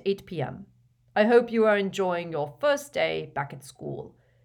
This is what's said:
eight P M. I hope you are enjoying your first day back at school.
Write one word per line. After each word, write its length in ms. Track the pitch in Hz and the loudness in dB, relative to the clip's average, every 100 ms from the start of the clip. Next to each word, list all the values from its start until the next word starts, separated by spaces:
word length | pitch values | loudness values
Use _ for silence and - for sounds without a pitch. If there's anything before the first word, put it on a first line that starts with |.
| 196 | -4
eight 200 | 196 - | -4 -4
P 160 | 165 | -6
M. 240 | - 190 - _ _ _ _ 208 | -6 -8 -18 _ _ _ _ 2
I 100 | 214 | 6
hope 260 | 240 240 | 6 4
you 140 | 226 220 | 2 4
are 120 | 202 | 4
enjoying 540 | 196 190 185 175 170 | 0 -2 -2 -2 -4
your 260 | 156 143 - | -6 -6 -2
first 320 | 294 277 - | 0 0 -2
day 360 | 170 160 160 151 | -2 0 -2 -6
back 260 | 139 143 | -6 -8
at 100 | 139 | -10
school. 540 | - - 147 139 - _ _ _ | -18 -14 -12 -10 -12 _ _ _